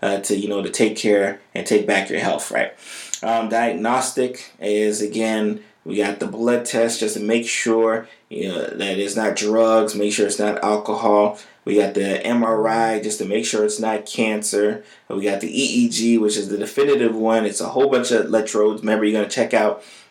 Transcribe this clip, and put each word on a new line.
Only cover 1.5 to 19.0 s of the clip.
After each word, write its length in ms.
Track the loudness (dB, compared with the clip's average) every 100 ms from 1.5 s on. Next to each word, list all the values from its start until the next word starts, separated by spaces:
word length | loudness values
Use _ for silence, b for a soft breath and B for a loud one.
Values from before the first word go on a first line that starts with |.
and 120 | -8 0
take 200 | 2 2
back 240 | 0 0
your 100 | -2
health, 300 | -2 -2 -2
right? 220 | -4 -4 B B B B B
Um, 260 | -2 0 0
diagnostic 1040 | 0 0 0 0 0 -2 -2 -2 -4 -16 -8
is, 400 | -2 0 0 0
again, 600 | -2 -2 -2 0 -2 -4 B _
we 120 | -6 -2
got 220 | -2 -2
the 80 | -6
blood 380 | -2 0 0
test 360 | 0 0 0 0
just 140 | -4
to 60 | -2
make 260 | 0 0 0
sure, 640 | -2 0 2 2 0 B B _
you 200 | -8 -6
know, 120 | -6
that 380 | -6 -6 -4 -4
it's 180 | -4 -2
not 200 | -2 0
drugs, 580 | 0 2 4 4 2
make 180 | 0 0
sure 140 | 2 0
it's 120 | 2
not 240 | -2 0
alcohol, 760 | 0 0 -2 0 4 4 4 B B B
we 120 | 0 2
got 180 | 2
the 300 | 0 -2 -2
M 200 | 0 0
R 240 | 2 2 2
I 320 | 2 0 0
just 180 | -4 -4
to 60 |
make 200 | -2 -2
sure 200 | -2 0
it's 160 | 0 0
not 260 | -2 -4 -4
cancer. 800 | -2 -2 -2 -2 0 0 0 B B -10
And 100 | -4
we 60 |
got 160 | -2 -2
the 80 | -4
E 160 | -2
E 240 | 0 2 2
G, 300 | 2 2 4
which 180 | 2 0
is 120 | -2
the 100 | -4
definitive 560 | -2 0 2 4 2
one. 320 | 0 2 2 0
It's 140 | -4
a 80 | -4
whole 200 | 2 2
bunch 220 | 2 2
of 160 | 0 2
electrodes. 560 | 0 0 2 2 2
Remember, 220 | 0 0